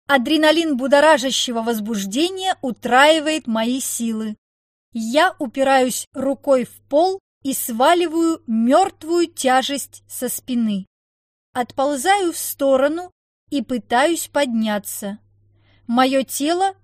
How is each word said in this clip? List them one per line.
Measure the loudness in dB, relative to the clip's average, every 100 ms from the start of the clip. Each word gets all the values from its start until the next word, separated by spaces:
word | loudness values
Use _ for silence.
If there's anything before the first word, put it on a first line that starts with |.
| 0
адреналин | 0 2 2 4 4 2 -2
будоражащего | 2 4 6 4 2 -4 -4 -4
возбуждения | -4 -4 -4 -6 -4 -2 -2 -2 -4 -4
утраивает | -6 -8 0 4 6 4 2 -4 -2
мои | -4 -2 -4
силы. | -6 -6 -6 -6 -6 -10 _ _ _ _ _
Я | -8 -2 2 2 0
упираюсь | -8 -2 2 2 2 -2 -10
рукой | -6 -4 -4 0 0
в | 0 -12 -2
пол | 0 2 -2 _ _
и | -8
сваливаю | -6 -6 0 2 4 2 0 0 -2 -4
мертвую | -2 4 4 2 -2 -2 0 0
тяжесть | -2 0 2 0 -6 -8 -18 _
со | -10 -8
спины. | -8 -6 -4 -2 -4 -8 _ _ _ _ _ _
Отползаю | -6 -6 -2 -2 0 0 2 0
в | -4
сторону | -8 -2 2 2 2 -2 -10 _ _ _ _
и | -6
пытаюсь | -4 -6 -2 2 2 0 -4
подняться. | -2 -2 -2 -2 -4 -6 -12 -12 -12 _ _ _ _ _ _ -4
Мое | 2 2 2
тело | -2 -4 -2 0 0 -4